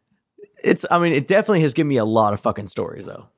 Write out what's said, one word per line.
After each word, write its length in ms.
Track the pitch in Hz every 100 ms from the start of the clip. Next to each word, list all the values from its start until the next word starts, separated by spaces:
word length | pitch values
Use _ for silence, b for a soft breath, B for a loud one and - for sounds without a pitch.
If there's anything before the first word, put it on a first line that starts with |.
| b _ _ _ - _
It's, 240 | - 180 -
I 80 | 175
mean, 140 | 170
it 140 | 160 135
definitely 360 | 196 214 196
has 120 | 156
given 140 | 143 151
me 80 | 135
a 80 |
lot 280 | 107 113 107
of 80 | 104
fucking 280 | 117 104 104
stories, 380 | - 85 73 92
though. 220 | - -